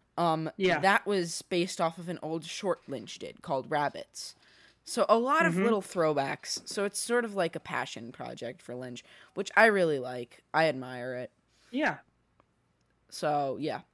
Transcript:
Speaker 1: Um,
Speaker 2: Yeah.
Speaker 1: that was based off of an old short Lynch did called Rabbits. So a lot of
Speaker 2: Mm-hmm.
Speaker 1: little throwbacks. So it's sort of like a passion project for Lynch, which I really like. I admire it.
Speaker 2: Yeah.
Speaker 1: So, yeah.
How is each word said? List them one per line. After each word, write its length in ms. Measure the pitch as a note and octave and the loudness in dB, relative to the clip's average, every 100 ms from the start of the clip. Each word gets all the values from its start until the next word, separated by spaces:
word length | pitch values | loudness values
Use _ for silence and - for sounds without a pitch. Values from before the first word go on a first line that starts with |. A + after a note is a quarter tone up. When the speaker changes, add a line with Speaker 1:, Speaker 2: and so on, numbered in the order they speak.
| _ - | _ 0
Speaker 1:
Um, 320 | E3+ D#3+ D#3+ - | 2 2 -2 0
Speaker 2:
Yeah. 240 | F#3 D#3+ | 2 4
Speaker 1:
that 260 | F#3 G#3 - | 6 4 4
was 360 | G3+ E3+ - | 0 0 -6
based 380 | - F3+ F3 - | -2 0 0 0
off 160 | E3+ E3+ | -2 -2
of 100 | E3+ | -10
an 100 | E3+ | -8
old 240 | D#3 E3 D#3+ | -6 -6 -6
short 340 | - G3+ E3+ - | -6 -4 -4 -4
Lynch 320 | C3+ - - | -10 -10 -12
did 220 | - - | -14 -14
called 280 | - C#3 B2+ | -4 -4 0
Rabbits. 680 | D3 C#3+ - - - - - - - - _ - | 0 0 -2 -14 -14 -14 -16 -20 -20 -20 _ -8
So 200 | - G3+ | -2 4
a 80 | A3+ | 4
lot 280 | B3 D4+ E4 | 4 4 4
of 80 | |
Speaker 2:
Mm-hmm. 100 | - A3 | 4 2
Speaker 1:
little 160 | A3 | 2
throwbacks. 840 | F#3+ F#3 D#3 D3 C#3 D3+ - - - | -2 0 2 2 0 -4 -6 -8 -6
So 180 | - G3+ | -4 -4
it's 120 | - | -2
sort 260 | - A#3+ A#3 | 0 0 0
of 100 | G3+ | -2
like 200 | E3+ F3+ | -2 -2
a 20 | |
passion 520 | - C3+ B2+ - A#2 | -6 -4 -4 -8 -14
project 480 | - A#2+ A#2+ A#2 A#2 | -12 -12 -8 -10 -10
for 120 | - | -12
Lynch, 300 | B2 B2+ A#2+ - - - | -10 -10 -14 -18 -20 -14
which 180 | - G3 - | -8 0 8
I 80 | A3 | 8
really 340 | G3+ E3+ C#3+ | 8 2 2
like. 420 | B2 B2+ A#2+ - _ | -4 -8 -10 -14 _
I 160 | D3 D#3+ | 2 4
admire 440 | C3 B2+ B2+ B2 B2 | 2 -6 -8 -8 -8
it. 160 | - _ _ _ _ | -10 _ _ _ _
Speaker 2:
Yeah. 260 | B3+ D4 D3 _ _ _ _ _ _ _ _ _ _ _ | -2 -2 -2 _ _ _ _ _ _ _ _ _ _ _
Speaker 1:
So, 480 | - D#3 D3 C#3 A#2 | -6 -2 0 0 -2
yeah. 220 | D3 A2+ - | -4 -6 -10